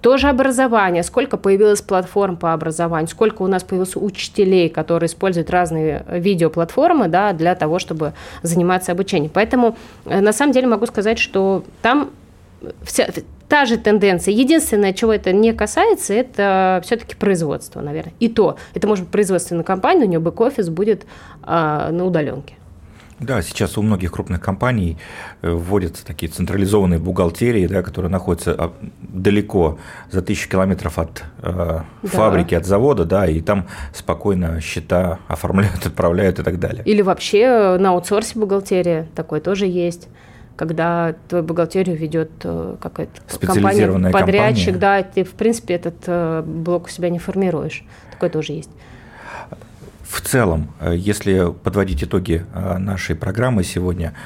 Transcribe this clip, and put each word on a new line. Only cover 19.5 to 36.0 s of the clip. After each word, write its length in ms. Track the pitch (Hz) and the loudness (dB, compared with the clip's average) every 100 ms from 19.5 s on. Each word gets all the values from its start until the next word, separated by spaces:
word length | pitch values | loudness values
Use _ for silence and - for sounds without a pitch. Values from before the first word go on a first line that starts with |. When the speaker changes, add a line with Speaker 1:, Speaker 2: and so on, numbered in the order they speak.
| 170 | -4
Speaker 1:
компания, 420 | 165 190 277 370 214 | -2 0 4 4 4
у 40 | |
нее 100 | 165 | 2
бэк-офис 500 | 165 - 240 269 175 | 0 0 0 0 -4
будет, 360 | 160 208 202 - - - - | 0 0 0 -4 -20 -20 -18
а, 480 | - 170 156 151 147 | -2 0 0 -2 -2
на 120 | 170 185 | -2 0
удаленке. 500 | 170 139 127 - - - - - - - - | 0 -2 -6 -14 -20 -20 -20 -20 -20 -20 -12
Speaker 2:
Да, 220 | 120 123 | -2 -2
сейчас 380 | 82 - 101 - | -2 -2 -2 0
у 20 | |
многих 300 | 107 98 90 | 0 0 -2
крупных 300 | - 98 90 | -6 -6 -4
компаний, 560 | - 95 123 120 87 80 - - - - | -4 -2 0 0 -2 -4 -12 -16 -18 -6
э, 80 | 85 | -2
вводятся 540 | 85 87 101 90 - - | -2 0 0 0 -8 -16
такие 260 | - 82 | -10 -8
централизованные 680 | - 90 98 95 104 92 85 | -4 -4 0 2 4 4 2
бухгалтерии, 680 | 85 90 87 - 117 117 90 | 0 0 0 2 0 2 2
да, 160 | 98 | 0
которые 300 | 87 - 87 | -4 -6 -2
находятся, 420 | 92 92 82 - 78 | -2 -2 -2 -2 -2
а, 180 | 85 - - - | -4 -6 -16 -16
далеко, 800 | - 92 98 101 104 98 80 80 - - - | -12 -2 2 2 0 2 0 0 -14 -20 -6
за 100 | 92 | -6
тысячи 260 | 90 107 - | -2 -4 -2
километров 520 | 95 95 90 85 82 | 0 0 0 -2 -4
от, 240 | 80 - 80 - | -6 -8 -16 -10
э, 380 | - 90 85 80 80 - | -8 -4 -4 -4 -8 -12
Speaker 1:
Да. 60 | 196 | -4
Speaker 2:
фабрики, 440 | - 107 95 87 | 2 2 2 2
от 120 | 87 82 | 0 2
завода, 380 | 101 135 135 82 | 2 4 2 2
да, 200 | 95 92 | 2 2
и 160 | 80 | 0
там 240 | 80 101 87 - - | 0 -2 -2 -12 -14
спокойно 720 | - - 85 104 92 85 82 | -10 -6 -2 0 0 0 -4
счета 560 | 80 - 78 90 90 85 - | -6 -8 -2 0 0 -4 -8
оформляют, 560 | - - 95 98 - | -6 0 2 2 0
<laughs> 20 | - | -6
отправляют 520 | - | 0